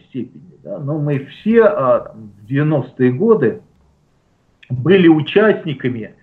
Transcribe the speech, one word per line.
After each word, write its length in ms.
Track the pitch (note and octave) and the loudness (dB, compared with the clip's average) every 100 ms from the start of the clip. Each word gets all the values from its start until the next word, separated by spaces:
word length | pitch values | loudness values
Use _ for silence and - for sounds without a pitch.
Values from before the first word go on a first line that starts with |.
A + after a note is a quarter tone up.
| _ | _
степени, 480 | C3 - - - - | -14 -12 -16 -20 -20
да, 160 | - G2+ | -14 -10
но 180 | C#3 D#3 | -8 -6
мы 220 | D3 C#3 - | -4 -4 -8
все, 380 | - G#3 A3+ G#3+ | -8 0 4 4
а, 340 | D3+ C3 A#2 | 2 0 0
там, 320 | - A2 G#2+ G2+ | -4 -18 -20 -20
в 40 | G#2+ | -6
девяностые 640 | C#3 D3+ D3 - - B2+ | -2 0 -2 -4 -2 0
годы 500 | B2+ A3+ G#3+ A2+ - _ _ _ _ _ _ _ _ _ _ - | 2 2 2 0 -4 _ _ _ _ _ _ _ _ _ _ -12
были 380 | B2+ C#3+ F#3+ E3 | -4 2 4 6
участниками 1080 | D#3 C#3+ G3 G#3+ G3 E3 C3 B2+ A#2 G2+ _ | 4 2 2 2 0 -4 -8 -8 -8 -12 _